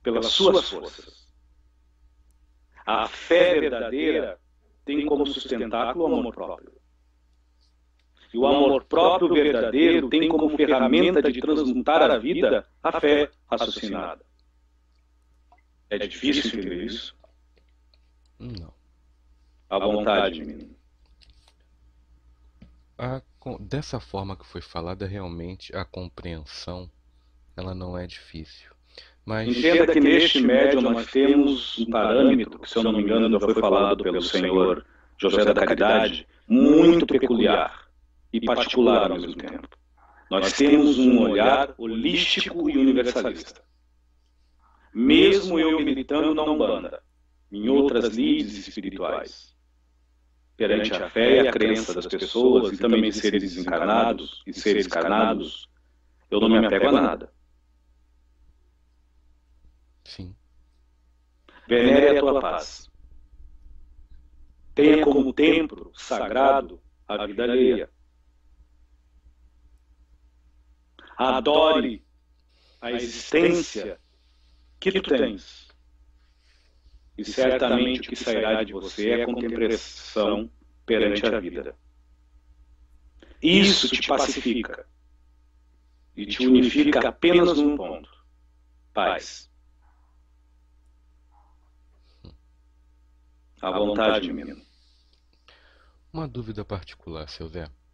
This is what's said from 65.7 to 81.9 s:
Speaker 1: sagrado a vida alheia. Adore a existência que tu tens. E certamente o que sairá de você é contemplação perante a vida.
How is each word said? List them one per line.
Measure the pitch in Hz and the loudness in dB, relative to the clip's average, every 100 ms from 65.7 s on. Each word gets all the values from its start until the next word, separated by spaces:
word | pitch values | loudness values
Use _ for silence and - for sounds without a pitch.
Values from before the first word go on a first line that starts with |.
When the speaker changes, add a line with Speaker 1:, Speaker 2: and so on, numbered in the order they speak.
| - - | -8 -20
Speaker 1:
sagrado | - - 117 107 117 139 139 127 175 _ _ - | -20 -8 -6 -4 0 2 2 -2 -10 _ _ -10
a | 104 104 | -8 -6
vida | 104 | -4
alheia. | 120 127 127 113 - _ _ _ _ _ _ _ _ _ _ _ _ _ _ _ _ _ _ _ _ _ _ _ _ _ _ _ _ _ _ _ - - | -2 2 2 0 -6 _ _ _ _ _ _ _ _ _ _ _ _ _ _ _ _ _ _ _ _ _ _ _ _ _ _ _ _ _ _ _ -18 -4
Adore | 127 131 135 151 156 156 123 104 - _ _ _ _ _ _ _ | -2 0 2 4 4 4 0 -6 -14 _ _ _ _ _ _ _
a | 120 | -10
existência | 120 120 117 - 151 175 175 151 110 95 90 _ _ _ _ _ _ _ _ 190 | -8 -8 -12 -4 2 2 2 -4 -8 -12 -14 _ _ _ _ _ _ _ _ -4
que | |
tu | 185 | -4
tens. | - 135 127 98 - - - _ _ _ _ _ _ _ _ _ _ _ _ - _ - | 0 0 0 -4 -14 -20 -20 _ _ _ _ _ _ _ _ _ _ _ _ -20 _ -14
E | |
certamente | 101 - 127 127 123 123 123 127 - | -8 -2 0 2 0 2 0 -4 -8
o | |
que | 117 | -8
sairá | 120 107 110 110 | -4 -2 0 -2
de | 104 | -4
você | 98 95 - 107 | -8 -12 -6 -2
é | 117 120 | -2 -2
contemplação | 123 117 117 113 107 - - - 107 107 104 113 - _ _ - | -6 -6 -2 -2 -2 -6 -18 -8 -4 -2 -2 -6 -14 _ _ -2
perante | 110 104 104 107 | 0 0 0 -2
a | 117 | -4
vida. | 87 85 69 - _ | -6 -10 -14 -16 _